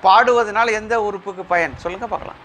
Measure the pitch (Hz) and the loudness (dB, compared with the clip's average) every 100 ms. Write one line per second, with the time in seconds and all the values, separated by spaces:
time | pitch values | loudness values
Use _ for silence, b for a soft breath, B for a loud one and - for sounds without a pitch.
0 | 190 202 240 240 214 208 233 214 214 233 | 6 6 6 2 0 0 0 -2 -2 -2
1 | 208 196 202 185 180 175 160 131 185 190 | -2 -6 -10 -12 -2 0 -2 -6 -10 -8
2 | 220 185 - - | -8 -8 -8 -16